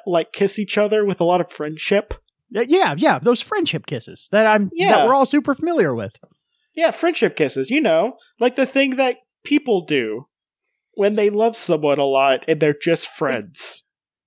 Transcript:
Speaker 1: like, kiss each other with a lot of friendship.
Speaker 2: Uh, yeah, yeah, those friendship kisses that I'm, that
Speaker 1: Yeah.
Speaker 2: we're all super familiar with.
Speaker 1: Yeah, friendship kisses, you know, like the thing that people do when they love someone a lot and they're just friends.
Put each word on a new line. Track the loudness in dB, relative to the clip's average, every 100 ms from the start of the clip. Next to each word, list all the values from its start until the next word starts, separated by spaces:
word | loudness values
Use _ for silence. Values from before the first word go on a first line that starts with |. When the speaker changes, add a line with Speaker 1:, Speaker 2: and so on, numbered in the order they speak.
| -2
Speaker 1:
like, | -2 -2
kiss | -2 -2 -2
each | -4 0
other | 0 2
with | 0 0
a |
lot | 2 2
of | 0
friendship. | -6 -10 -8 0 0 -2 -12 _ _ _ -4
Speaker 2:
Uh, | 2
yeah, | 2 2 2
yeah, | 2 2
those | 2 0
friendship | -2 -4 -4 -6
kisses | -8 -10 -10 -20 -2
that | 2 4
I'm, | 2 0
that |
Speaker 1:
Yeah. | -2 2 4 4
Speaker 2:
we're |
all | 4 4
super | 0 0
familiar | -4 -2 0 0
with. | 0 -6 _ _ _ _ _ _
Speaker 1:
Yeah, | -2 -2
friendship | 0 -2 0 -2 0
kisses, | -2 -2 -2
you | 0
know, | 2 2 0 -6 _ -2
like | -2 0
the |
thing | -2 0 -2 0
that | -2 -2 _ _
people | -2 -2 0 -2
do | 0 -2 -2 -6 -12 _ _ _ _ _ _
when | -2 0 2
they | 0
love | 2 0 -2
someone | -2 0 0 0
a |
lot | 2 2 2 2 0
and | 0
they're | 2
just | 0 0 -2 -4
friends. | -6 -4 -4 -6 -8 -8 -10 _ _ _ _